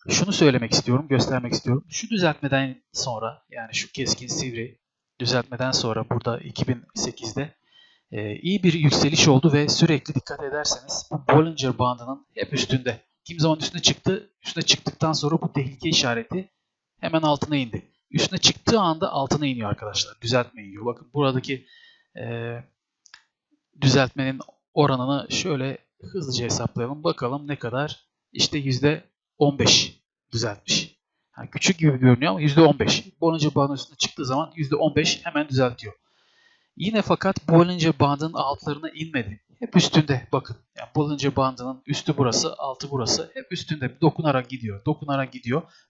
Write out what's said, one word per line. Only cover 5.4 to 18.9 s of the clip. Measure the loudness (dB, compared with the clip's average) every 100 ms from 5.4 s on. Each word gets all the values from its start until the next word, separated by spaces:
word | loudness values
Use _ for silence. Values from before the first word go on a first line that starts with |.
| -2 -6 -4
sonra | -2 -2 -2 -2
burada | -4 -2 -6
iki | -8 -6 -4
bin | -4 -6 -8
sekizde, | -8 -8 -10 -8 -8 _ _ _ _ _ _
e, | -8 -8 -6
iyi | -2 2
bir | 2
yükseliş | 4 4 4 2 4 6
oldu | 6 6
ve | 4 2
sürekli | 4 4 4 0 -6
dikkat | -6 -10
ederseniz | -6 -4 -4 -6 -8 -12 -8
bu | -6 4
Bollinger | 4 4 0 -4 0
bandının | -2 -2 -8 -12 _ -10
hep | -6
üstünde. | -4 -2 -2 -2 -8 _ _ -18
Kim | 0
zaman | 2 2
üstüne | -2 0
çıktı, | 0 2 -2 -4 -6 _ -12
üstüne | -6 0
çıktıktan | 0 -2 -4 -2
sonra | 0 0 -2
bu | -2
tehlike | -4 -4 -6 -2
işareti | 0 0 -2 -4 -8 -8 _ _ _ _ _
hemen | -4 0
altına | 2 0 0 -2
indi. | -2 -8 -12 _ _
Üstüne | -2 -2 2
çıktığı | 0 2 0 2
anda | 2